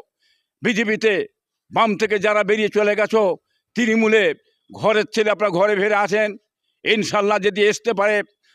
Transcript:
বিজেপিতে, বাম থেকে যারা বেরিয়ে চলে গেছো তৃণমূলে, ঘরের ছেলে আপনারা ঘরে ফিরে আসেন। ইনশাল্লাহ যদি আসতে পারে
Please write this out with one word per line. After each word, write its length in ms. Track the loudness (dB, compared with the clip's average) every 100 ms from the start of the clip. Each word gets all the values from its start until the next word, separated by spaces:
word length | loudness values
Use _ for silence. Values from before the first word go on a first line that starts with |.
| -6 _ _ _ _ _
বিজেপিতে, 520 | -4 -2 -2 0 0 0 -4 _ _ _ _
বাম 180 | 0 0 0
থেকে 180 | -2 0
যারা 220 | 0 0
বেরিয়ে 260 | 0 0 0
চলে 240 | 0 0 0
গেছো 280 | 0 2 0 -2 _ _ _ -4
তৃণমূলে, 480 | 0 2 2 2 2 -2 _ _ _
ঘরের 380 | -4 0 0 0
ছেলে 180 | 0 0
আপনারা 200 | 0 0
ঘরে 220 | 2 0 2
ফিরে 220 | 0 0 0
আসেন। 240 | 0 -2 -4 _ _ _ _ -2
ইনশাল্লাহ 520 | -2 0 0 0 0
যদি 220 | -2 0 0
আসতে 240 | 0 -4
পারে 240 | -2 0 0 -4 _ _